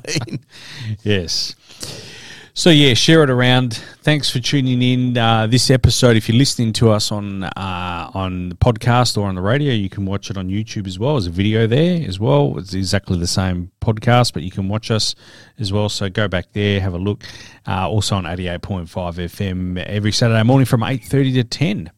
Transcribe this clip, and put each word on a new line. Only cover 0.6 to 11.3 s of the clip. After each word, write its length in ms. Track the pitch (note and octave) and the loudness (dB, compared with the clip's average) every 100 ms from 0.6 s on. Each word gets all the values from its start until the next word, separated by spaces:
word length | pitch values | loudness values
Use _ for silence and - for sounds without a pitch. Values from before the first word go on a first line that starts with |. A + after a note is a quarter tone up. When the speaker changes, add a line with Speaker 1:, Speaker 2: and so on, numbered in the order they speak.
| - - A2 G#2+ | -20 -12 -10 -6
Speaker 2:
Yes. 520 | G#2 G2 E2+ - - - _ - - - - - - - - | -2 -2 -2 -6 -6 -10 _ -16 -14 -14 -18 -18 -20 -20 -14
So, 180 | - F3+ | 0 4
yeah, 240 | D3+ C#3 A#2+ | 6 6 4
share 260 | - D#3+ | 6 6
it 60 | C#3+ | 6
around. 460 | B2 B2 B2+ B2+ A2+ - - | 2 4 2 2 -4 -14 -6
Thanks 300 | D3+ D3+ - | -2 0 0
for 80 | C3 | -4
tuning 420 | - C#3+ C3 B2 | -2 0 2 2
in, 340 | B2 B2+ B2+ A#2+ | 2 2 0 2
uh, 300 | A2+ A2+ A2 | 2 2 2
this 240 | B2 - | 2 4
episode. 480 | C3 - - B2 A2 | 4 4 4 4 4
If 100 | - | 4
you're 100 | A2+ | 2
listening 340 | C#3 - A2+ | 2 0 -2
to 160 | - A2+ | 2 4
us 220 | G#2+ - | 4 0
on, 320 | G#2 G2+ G2 | -4 -6 -8
uh, 680 | F2+ - F#2+ F2+ F2+ F2 E2 F#2+ | -8 -6 -6 -6 -6 -8 -8 -4
on 340 | F#2 F#2 F2+ | -4 -4 -6
the 60 | F2 | 0
podcast 600 | B2 G#2+ A#2+ A#2+ A#2+ G#2+ | 0 2 2 2 2 0
or 120 | G2+ | -2
on 80 | F#2 | -2
the 60 | |
radio, 320 | G2 C#3+ D3 | 0 0 0
you 160 | A2+ G2 | -2 -4
can 160 | - G2 | -4 -4
watch 240 | G2 - | -6 -6
it 60 | G2 | -8
on 120 | F#2 | -4
YouTube 380 | G2+ A2 G#2+ G2 | -4 -6 -8 -8
as 100 | F#2 | -4
well. 160 | B2+ | -2
There's 140 | D3 | -2
a 40 | F2 | -2